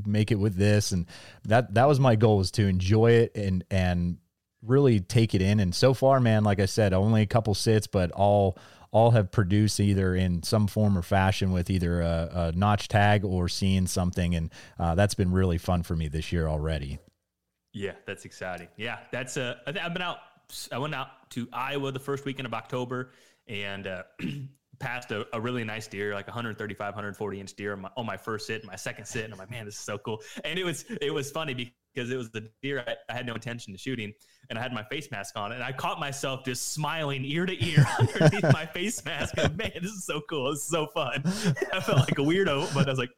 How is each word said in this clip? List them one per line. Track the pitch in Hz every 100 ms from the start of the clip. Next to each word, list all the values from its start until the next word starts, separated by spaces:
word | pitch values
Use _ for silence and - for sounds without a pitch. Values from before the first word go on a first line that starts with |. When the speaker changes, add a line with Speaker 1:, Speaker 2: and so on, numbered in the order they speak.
Speaker 1:
make | 104 104 107
it |
with | 110 104 90
this." | 101 104 101
And | 92 85 - - -
that, | - 113 107
that | 101 135
was | 139
my | 135 107
goal, | 113 104
was | 92
to | - 101
enjoy | 92 92 110 117
it | 117 117 -
and, | 101 92 -
and | 98 90 87 87 87 _ _ _ _
really | 110 135 139 110
take | 90 117 113
it | 101
in. | 92 107
And | 95
so | 87 131
far, | 131 131 135
man, | 120 110
like | 107 101
I | 95
said, | - 104
only | 92 101 113
a | 104
couple | 120 110
sits, | 101 - 107 -
but | 101 90
all, | - 101 101 98 - - - -
all | 110 117
have | 117 95
produced | - 92 104 107 -
either | 101 98 95
in | 92 92 87
some | - 113 104
form | - 104 98
or |
fashion | 85 98 95 95 95
with | 92 85
either | 95 85 87
a, | 85 82 82
a | 87 85
notch | 85 104 104 -
tag | 107 101 104
or | 95 92 87
seeing | - 98 95 92
something. | - 90 87 87
And, | 87 82 - - -
uh, | 85 82
that's | 101
been | - 92
really | 90 95 82
fun | - 87
for | 87 82
me | 78
this | 78 76
year | 87 80
already. | 76 78 78 71 73 - _ _ _ _ _ _
Speaker 2:
Yeah, | 95 98 85 -
that's | 98 90
exciting. | - 92 87 85 -
Yeah, | 113 110 -
that's, | 120 131 -
uh, | 123 123 -
I |
th-, | 175
I've | 170
been | 175
out, | 180 - - _ _ - -
I | 120
went | 147
out | 143 131 - _
to | - 120
Iowa | 117 131 143 135
the | 131
first | 135 139 139
weekend | 135
of | 127
October | 113 - 127 123 127 127 _ _ _ -
and, | 101 101 98 98
uh, | 92 - -
<clears throat> | 143 143 135 - _ -
passed | 131 123 123
a, | 107 107
a | 117
really | 117 123
nice | 110 110 107
deer, | 98 104
like | 101 98
a |
hundred | 110 117 104
thirty-five, | 107 98 101
hundred | 101 104 98
forty | 104 98
inch | 98
deer | - 101
on | 101
my, | 95 -
on |
my | 113 92
first | - 107 -
sit, | 110 107
my | 92
second | - 117 110
sit. | 120
And | 110
I'm | 101
like, | 95
"Man, | 120
this | 107 101
is |
so | - 104
cool." | - 107 - -
And | 151 165
it |
was, | 180 165 - 226
it | 143
was | 156 135
funny | 160 156 123 120 _ _
because | - 120
it | 131
was | 113
the | 113 110 _
deer | 139 139 120
I, | 117 -
I |
had | 117
no | 123
intention | 113 117 120 113
of | 95
shooting, | - 123 104 107 _ _ -
and | 113
I |
had | 123
my | 120
face | 107 143 151
mask | 104 101 113
on, | 104
and | 123
I | 123
caught | 135 175 175
myself | 147 131 143 131
just | - 123 -
smiling | - 151 160 151 139
ear | 135 151 185
to | 185
ear | 175 156 139
<laughs> | -
underneath | - - 156 202 165
my | 156 165
face | 180 196 -
mask. | 143 156 156 -
And, | - 156
"Man, | 214 170
this | 180
is | 214
so | - 156 -
cool. | 156 127
This | 151
is | -
so | 160 151
fun." | - 127 139
<laughs> | 147 202 214 139 -
I | 190
felt | 185 160
like | 127 151
a |
weirdo, | 143 180 190 139 160
but | 139 139
I |
was | 131
like | 123